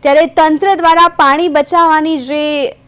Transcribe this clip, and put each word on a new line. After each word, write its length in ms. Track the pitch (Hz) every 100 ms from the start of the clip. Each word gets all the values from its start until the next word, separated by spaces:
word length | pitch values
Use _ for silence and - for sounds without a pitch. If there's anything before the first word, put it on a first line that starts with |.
ત્યારે 260 | 294 285 320
તંત્ર 480 | 349 320 302 392
દ્વારા 340 | 392 339 330 349
પાણી 400 | 339 277 294 349
બચાવવાની 720 | 294 285 349 339 311 311 320
જે 560 | 254 302 302 294 269 -